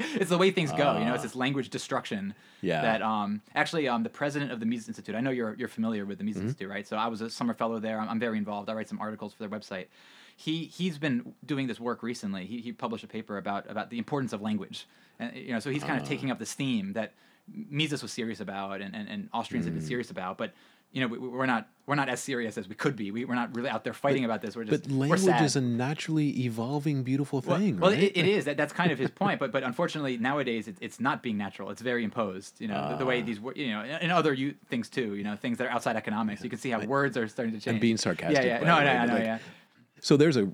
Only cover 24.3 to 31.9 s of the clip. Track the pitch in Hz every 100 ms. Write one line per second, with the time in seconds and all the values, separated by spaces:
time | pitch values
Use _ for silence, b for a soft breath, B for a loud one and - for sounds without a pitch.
24.3 | 107 110 117 110 147 135 135 139 185 190
25.3 | - 151 139 123 117 127 156 - 156 147
26.3 | 127 123 113 117 147 151 139 123 135 139
27.3 | 139 165 175 208 175 180 220 196 180 175
28.3 | 208 147 147 147 - 175 127 127 - 196
29.3 | 151 135 135 127 117 170 160 139 120 127
30.3 | 147 127 113 107 92 117 - 127 - 127
31.3 | 104 101 - 98 98 123